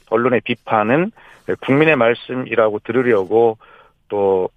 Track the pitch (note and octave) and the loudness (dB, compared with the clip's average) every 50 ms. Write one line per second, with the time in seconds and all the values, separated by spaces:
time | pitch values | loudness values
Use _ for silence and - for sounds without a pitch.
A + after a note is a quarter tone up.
0 | _ - G#2+ A2+ A#2+ B2+ B2 A2 - - A#2 - _ - A#2 G#2+ G#2+ G#2+ B2+ D#3+ | _ -4 -2 0 0 0 0 0 -2 -4 -8 -8 _ -2 0 0 0 2 0 0
1 | F3+ A3 - - - - - - _ - F#2 - - - C3 C#3+ D#3 D#3+ D#3 B2+ | 0 -2 -6 -12 -20 -20 -20 -14 _ -8 -8 -6 -2 0 0 2 2 2 2 2
2 | A2+ A#2 A#2+ - - - B2+ B2+ B2+ A2+ A2+ A2+ A2 A2 G#2 G#2 - - A2+ C3 | 2 2 0 -2 -6 -10 -10 -10 -8 -4 0 0 0 0 0 -4 -6 -4 -2 0
3 | B2 B2 A2+ G2 F#2+ F2+ G#2 A2+ A#2 A2+ A2 - _ - - - - _ _ _ | 0 2 2 0 0 0 2 2 2 2 0 -4 _ -20 -20 -20 -20 _ _ _
4 | _ - G#2 G2+ G2 G2 F#2+ F#2 F#2 - _ | _ -8 -4 -2 0 0 0 0 -2 -4 _